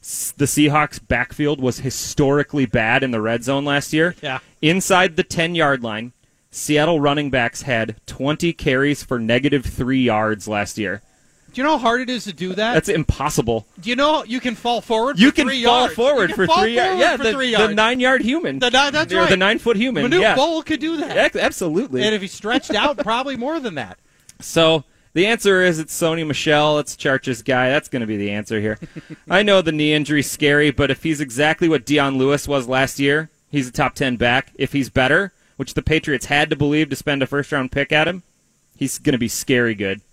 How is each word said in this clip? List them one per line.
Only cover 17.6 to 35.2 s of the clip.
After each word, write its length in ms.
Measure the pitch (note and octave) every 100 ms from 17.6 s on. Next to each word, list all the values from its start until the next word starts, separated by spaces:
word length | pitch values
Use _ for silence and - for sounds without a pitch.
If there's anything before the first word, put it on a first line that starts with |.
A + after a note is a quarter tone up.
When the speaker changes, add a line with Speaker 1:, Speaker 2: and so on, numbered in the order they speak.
| G#3+ G#3
Speaker 1:
nine-yard 460 | A3 B3+ B3+ C4
human. 360 | A3 D4 D#4+ C3+
Speaker 2:
The 120 | B3
ni-, 200 | B3+ C#4+
that's 220 | D4 E4
Speaker 1:
Or 60 | F4
Speaker 2:
right. 120 | E4
Speaker 1:
the 60 | F#3+
nine-foot 400 | F#3+ A3 A#3 A3
human. 280 | B3 A#3+ A#3+
Speaker 2:
Manute 100 | G#3+
Speaker 1:
Yeah. 140 | G#3+
Speaker 2:
Bol 280 | B3 D4+ D#4+
could 160 | D#4 D#4
do 160 | D#4 E4
that. 180 | D4+ D#3
Speaker 1:
Ex-, 200 | C#4+ G#3
absolutely. 680 | G#3+ - F3+ D#3 C4 C3
Speaker 2:
And 100 | G#3+
if 60 | G#3+
he 40 | F#3
stretched 460 | - G#3 B3 -
out, 220 | D#4 C4 D4
<laughs> 80 |
probably 320 | B3 A#3 C4+ B3+
more 240 | B3 D#4+
than 160 | B3+ D#3
that. 220 | G#2+ F#2 _ _ _ -
Speaker 1:
So 420 | - - E3 D#3+ - _ _
the 140 | D#3 G3
answer 360 | A3+ G3+ F#3
is 160 | F3+ D#3+
it's 180 | D#3 -
Sony 300 | E3 E3 D#3
Michel. 540 | C3+ D#3 D3 D3+ D3+
It's 160 | C#3+ -
Charch's 440 | D3+ C3+ - A#2
guy. 260 | A2+ B2+ B2+
That's 200 | C#3+ -
gonna 180 | C3 A2+
be 80 | G#2+
the 160 | G2+
answer 280 | G#2 G#2 A2
here. 160 | G#2 G#2+ E3+ -
<laughs> 260 | - D#3 -
I 140 | F3
know 180 | G#3 G3
the 80 | E3
knee 220 | D#3 D3+
injury's 360 | D3+ D3 C#3+ C3+
scary, 440 | - D3 D3 D3+
but 180 | C#3 C#3
if 140 | C3+
he's 160 | E3 D3+
exactly 480 | D3 A#2 D3+ D#3+ E3+
what 180 | D#3 A#2
Dion 320 | D3 C#3 C3+
Lewis 300 | C3 C#3+ -
was 180 | C#3+ A#2+
last 320 | C3 C3+ -
year, 320 | C#3 D3 D#3+ _ _
he's 200 | D3 B2+
a 40 |
top 220 | - C3+
ten 220 | - C#3 A#2+
back. 340 | A#2+ B2 - -
If 160 | C3+
he's 180 | C#3+ A#2
better, 420 | C3 C3 D#3